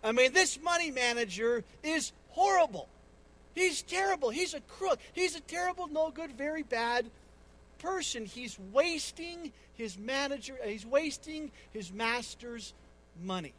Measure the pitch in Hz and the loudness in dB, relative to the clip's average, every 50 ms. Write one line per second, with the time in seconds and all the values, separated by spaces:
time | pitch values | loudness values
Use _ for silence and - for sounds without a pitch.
0 | - 214 226 240 254 262 254 370 381 - - 262 302 349 349 339 339 320 262 254 | 0 2 6 6 6 8 8 6 6 6 2 -4 -2 0 2 2 0 0 0 0
1 | 247 240 233 240 233 202 175 190 226 233 240 233 - - - - - 302 320 320 | 0 2 2 0 -2 -2 -2 -2 0 2 2 0 -2 -6 -16 -6 -2 0 0 0
2 | - - - - - - - 320 370 403 392 370 330 277 202 160 180 - - - | 0 -2 -10 -14 -20 -12 2 4 4 6 8 6 6 4 2 -8 -10 -10 -16 -20
3 | - - - - - - - - - - - 339 370 370 302 - - - 349 359 | -20 -20 -20 -20 -20 -20 -20 -20 -20 -12 0 2 2 2 2 0 -6 -4 -2 0
4 | 392 392 381 320 277 233 214 302 370 330 - 285 - - - - 381 381 294 - | 2 2 2 2 2 0 2 0 -2 -2 -2 -8 -10 -12 -10 -4 0 0 0 0
5 | - - - 339 370 359 302 330 285 - 320 339 359 359 359 359 359 302 302 311 | -2 -12 -2 0 0 0 0 -4 -10 -8 -4 -2 -2 -2 -2 -4 -8 -4 0 2
6 | 320 320 - 302 330 302 254 220 277 294 311 320 294 - 247 226 233 233 240 240 | 2 2 0 -6 -10 -10 -6 -4 -4 -2 -2 -4 -4 -2 -2 0 0 2 2 0
7 | 240 233 - - - - - - - - - - - - - - - 339 381 370 | 0 -2 -8 -20 -20 -20 -20 -20 -20 -20 -20 -20 -20 -20 -20 -8 -4 -2 -2 -2
8 | 302 - - 247 220 196 - 240 247 233 - - 190 190 196 269 311 349 339 311 | -2 -4 -4 -6 -8 -8 -10 -10 -10 -10 -10 -12 -14 2 4 4 4 4 2 -2
9 | - - - - 330 339 339 339 339 302 - - - - - - 233 214 180 190 | -4 -6 -8 -10 -10 -10 -10 -10 -10 -12 -12 -14 -20 -20 -10 -8 -8 -8 -8 -10
10 | 208 233 262 269 285 277 277 277 - - 269 254 240 214 208 220 196 226 254 277 | -6 -2 0 0 0 0 -2 -6 -6 -12 -10 -8 -6 -6 -6 -6 -6 2 2 2
11 | 320 302 277 - - 311 311 311 311 285 - - - - - 220 202 170 185 208 | 2 2 -4 -6 -10 -10 -8 -8 -8 -10 -12 -16 -20 -12 -10 -10 -8 -8 -6 -2
12 | 226 226 233 247 233 - - - 240 240 240 233 196 - - - - - - - | 0 0 0 0 -2 -6 -12 -14 -12 -12 -12 -10 -12 -14 -16 -18 -20 -20 -20 -20
13 | - - - 165 175 190 185 185 165 139 - | -20 -20 -16 -10 -6 -4 -4 -4 -6 -8 -14